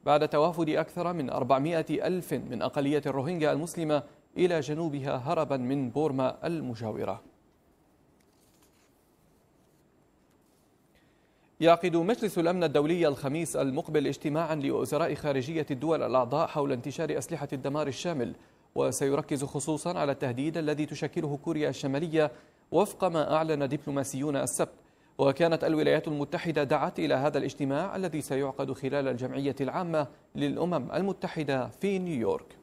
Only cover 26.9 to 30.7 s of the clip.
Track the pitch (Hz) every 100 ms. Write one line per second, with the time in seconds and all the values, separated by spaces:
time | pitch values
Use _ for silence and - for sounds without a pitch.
26.9 | - 160 135 147 147 131 - 139 143 190
27.9 | 196 185 156 - 135 139 131 135 131 135
28.9 | 139 135 123 127 131 139 131 131 143 175
29.9 | 156 143 - _ - 143 135 170